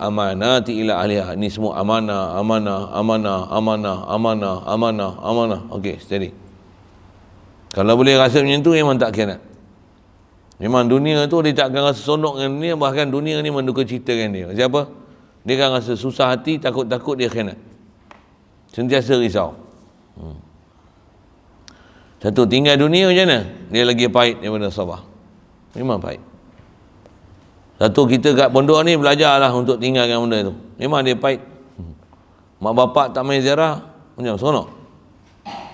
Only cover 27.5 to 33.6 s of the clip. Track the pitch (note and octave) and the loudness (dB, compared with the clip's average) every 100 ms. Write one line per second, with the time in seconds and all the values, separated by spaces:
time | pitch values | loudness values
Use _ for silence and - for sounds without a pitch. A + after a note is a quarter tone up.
27.5 | _ _ _ A2+ G#2 C3 B2+ B2 C3 C3 | _ _ _ 2 4 4 4 2 4 4
28.5 | C3 C#3+ D#3 E3 E3 C#3+ D3 D3+ C#3 C3+ | 4 4 4 4 2 2 4 4 4 4
29.5 | B2 B2 A#2+ B2 C3 A#2+ A#2 A#2 A2 G2 | 2 0 0 0 0 0 0 0 0 -2
30.5 | F2+ - - B2+ D3 C3 B2 C#3 B2+ - | -6 -18 -8 -4 0 0 0 -2 -2 -8
31.5 | - - - E2 D2+ _ - _ _ _ | -20 -20 -18 -18 -18 _ -20 _ _ _
32.5 | _ G#2 A#2 B2+ D3 C3+ C3 C3+ C#3 C3 | _ 0 2 4 4 0 -2 -2 0 2
33.5 | C#3+ | 2